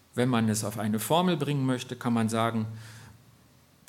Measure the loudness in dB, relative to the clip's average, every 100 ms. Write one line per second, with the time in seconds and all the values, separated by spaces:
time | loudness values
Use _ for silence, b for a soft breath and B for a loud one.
0 | _ -2 2 4 2 0 -2 -4 -2 -2
1 | 2 2 4 2 0 0 0 -2 -4 -6
2 | 0 2 2 2 0 0 -4 B B B
3 | B B -20 -20 _ -20 _ _